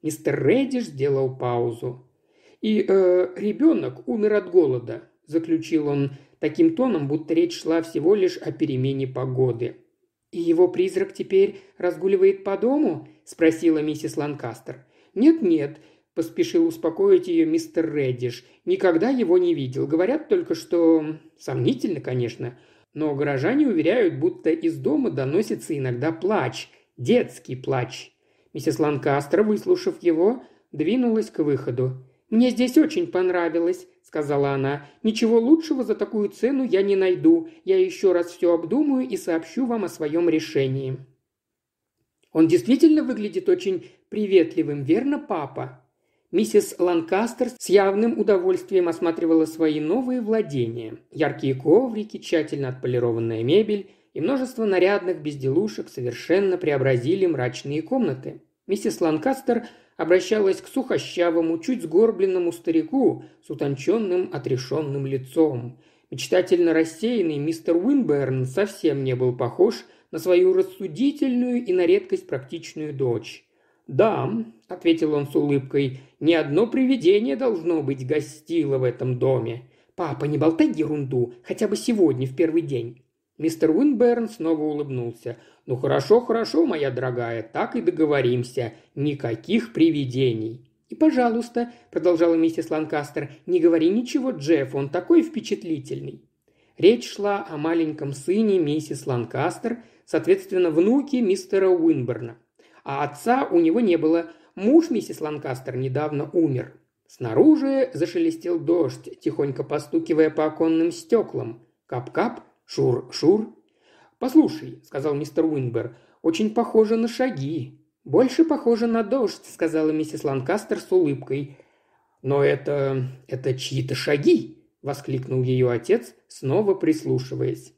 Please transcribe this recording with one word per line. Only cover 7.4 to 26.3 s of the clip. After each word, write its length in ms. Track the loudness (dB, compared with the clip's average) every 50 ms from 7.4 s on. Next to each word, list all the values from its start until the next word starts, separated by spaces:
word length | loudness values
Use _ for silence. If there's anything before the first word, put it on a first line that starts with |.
| 0 0 -2 -8
шла 200 | -4 -2 -2 -2 -2
всего 320 | -4 -6 -2 2 2 2
лишь 220 | 4 2 0 -2
о 140 | -4 -8 -10
перемене 540 | -4 -4 -4 -2 -2 -2 -2 -2 -2 -4 -6
погоды. 720 | -6 -6 -6 -6 -4 0 0 0 0 0 -4 -6 -8 -8 -14 _ _ _ _ _ _ _ _ _ _
«И 80 | -8 -4
его 280 | 0 0 4 4 4
призрак 460 | 4 4 0 -2 0 0 -4 -4 -4 -6
теперь 440 | -12 -8 0 2 2 2 2 0 -10 -20 _ _
разгуливает 680 | _ -4 -4 -4 -2 0 0 2 4 4 4 2 2 -4
по 140 | -6 -4
дому?» 500 | 0 0 0 2 2 0 0 -2 -4 -8 -16 -20 _ _
спросила 560 | -20 -2 2 2 2 2 4 2 2 2 2
миссис 380 | 0 -2 -4 -4 -6 -6 -6
Ланкастер. 680 | -4 -6 -6 -6 -8 -8 -10 -10 -12 _ -16 -16 -16 _ _ _ _ _ _ _
«Нет-нет», 640 | 4 6 6 6 6 2 2 2 2 0 -4 -8 -14 _ _ _ _ _ _ _
поспешил 500 | -8 -8 -6 -2 -4 -4 0 2 2 2
успокоить 600 | 2 0 -2 -4 -4 -2 0 4 4 4 4 4
ее 180 | 0 0 0 2
мистер 480 | 2 0 -2 -4 -4 -4 -4 -4 -2 -2
Реддиш, 520 | -2 -2 -2 -4 -4 -6 -8 -8 -8 _ _ _ _ _
«никогда 440 | -4 -2 2 2 2 2 4 2 0
его 280 | 0 0 2 2 2
не 160 | 2 4 2 0
видел. 340 | -2 -4 -6 -4 -4 -4
Говорят 420 | -2 0 0 0 0 0 -4 -2 0
только, 260 | -2 -2 0 -2 -6
что 640 | -6 -4 -4 0 2 4 4 4 4 2 -2 -8 -10 _ -20 _
сомнительно, 640 | _ -10 -8 -4 -2 0 0 -2 -2 -4 -6 -6 -6
конечно, 580 | -6 -6 -4 -4 -4 -4 -6 -8 -10 -10 -10 -14 _ _ _ _ _ _ _
но 200 | -4 -4 -4 -2
горожане 520 | -2 -2 -2 -2 0 0 0 2 2 2
уверяют, 520 | 2 2 2 2 2 2 2 2 0 0 0
будто 320 | -2 -2 -2 -2 -2 -2
из 260 | -2 0 0 -4 -4
дома 340 | -2 -2 -2 0 0 0 -2
доносится 680 | -2 -2 -4 0 0 -2 -2 -2 -6 -8 -6 -8 -6
иногда 340 | -4 -4 -4 -4 -4 -4 -4
плач, 580 | -4 -4 -2 0